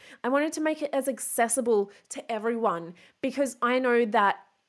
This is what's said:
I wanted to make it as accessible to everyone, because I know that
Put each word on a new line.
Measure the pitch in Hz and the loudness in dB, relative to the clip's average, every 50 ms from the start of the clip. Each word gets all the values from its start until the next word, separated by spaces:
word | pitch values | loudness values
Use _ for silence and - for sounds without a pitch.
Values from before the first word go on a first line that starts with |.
| - - - - - | -20 -20 -14 -8 -4
I | 233 | 0
wanted | 262 277 294 320 311 | 0 0 0 0 -2
to | 330 | -2
make | 311 311 311 311 302 | -2 -2 -2 -2 -4
it | 285 - | -4 -2
as | 269 254 269 | -2 -2 -2
accessible | 254 - - - - - 233 226 - 269 240 240 226 208 202 202 - - _ - | -4 -6 -6 -4 -2 0 0 0 0 0 0 2 2 2 2 0 -4 -14 _ -16
to | - 277 - - | -16 -12 -8 -6
everyone, | 233 214 208 233 240 226 226 214 175 170 170 165 175 - - - _ _ | -6 -4 -2 -2 -2 0 0 0 0 -2 -6 -10 -14 -18 -20 -20 _ _
because | - 269 - 269 285 254 240 - | -6 -4 -2 -2 -2 -2 -2 -2
I | - 240 247 254 | -2 0 0 2
know | 262 254 240 240 240 | 2 2 4 4 2
that | 214 208 226 202 196 190 - - _ _ _ _ | 4 4 4 4 4 2 0 -6 _ _ _ _